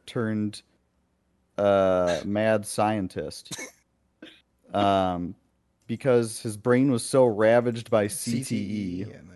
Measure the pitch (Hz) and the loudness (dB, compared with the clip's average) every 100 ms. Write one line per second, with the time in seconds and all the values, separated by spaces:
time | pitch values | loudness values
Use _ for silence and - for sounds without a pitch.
0 | - 131 110 107 104 - - _ _ _ | -8 -6 -2 -2 -4 -6 -16 _ _ _
1 | _ _ _ _ _ - 101 98 95 92 | _ _ _ _ _ 0 4 4 4 4
2 | 87 85 98 104 110 110 107 - 107 107 | 2 0 -2 -2 2 0 -2 -2 0 0
3 | 92 - 78 - - - - - _ _ | -4 -6 -10 -12 -14 -14 -14 -18 _ _
4 | _ _ - - _ _ _ 101 101 98 | _ _ -20 -20 _ _ _ 0 2 2
5 | 92 87 90 - _ _ _ _ - 117 | 0 -2 -6 -12 _ _ _ _ -12 -6
6 | 135 120 113 - 117 107 123 123 139 120 | 0 2 0 -6 -10 -6 2 2 4 0
7 | - 135 127 104 110 120 120 120 113 113 | 0 4 4 4 4 4 2 -2 0 0
8 | 104 - - - 135 104 101 104 95 90 | 0 -4 -6 -6 -4 -6 -4 -6 -6 -8
9 | 98 - 92 | -10 -14 -20